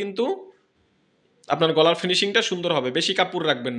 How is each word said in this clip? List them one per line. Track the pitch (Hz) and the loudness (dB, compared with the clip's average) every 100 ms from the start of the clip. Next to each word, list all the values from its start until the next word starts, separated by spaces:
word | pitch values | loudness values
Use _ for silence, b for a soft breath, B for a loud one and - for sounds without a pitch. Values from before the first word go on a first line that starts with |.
কিন্তু | 202 190 262 381 - _ _ _ _ _ _ _ _ _ - | -4 -2 -2 -4 -10 _ _ _ _ _ _ _ _ _ -4
আপনার | 147 160 | 0 2
গলার | 156 160 170 | 4 4 4
ফিনিশিংটা | 185 - 202 220 | 0 0 0 0
সুন্দর | 220 180 170 151 | 0 -2 -2 0
হবে, | 127 | -2
বেশি | 147 175 185 | -2 -2 0
কাপড় | 180 180 156 | -2 0 0
রাখবেন | 127 127 | 0 -2